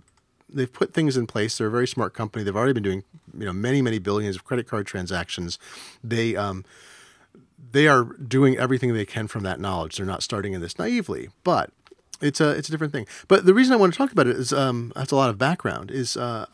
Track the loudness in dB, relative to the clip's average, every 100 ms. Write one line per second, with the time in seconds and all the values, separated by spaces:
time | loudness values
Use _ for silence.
0 | _ _ _ _ _ -6 -4 -2 -2 0
1 | 0 0 -2 -2 -2 -2 -2 0 -2 -2
2 | -4 -4 -6 -4 -2 0 2 2 0 -4
3 | -6 -20 -18 -10 -6 -4 0 2 2 0
4 | -2 -2 -2 -6 -6 -6 -4 -6 -6 -6
5 | -6 -6 -6 -8 -8 -10 -14 -20 -20 -14
6 | -6 -2 0 -2 -4 -6 -12 -20 -20 -20
7 | -20 _ _ -20 _ _ -2 4 6 6
8 | 4 -4 0 4 4 4 0 0 0 0
9 | -2 -6 -6 -4 -4 -4 -4 -4 -6 -6
10 | -6 -6 -4 -4 -4 -6 -8 -4 -2 -2
11 | -2 -8 -10 -6 0 0 0 _ -20 -20
12 | _ -6 -2 2 0 0 -4 -6 -6 -6
13 | -10 -6 4 6 8 6 6 6 6 4
14 | 0 2 2 2 0 0 0 -2 -6 -8
15 | 0 2 2 2 0 0 -4 -6 -6 -6
16 | -4 -4 -4 -6 -8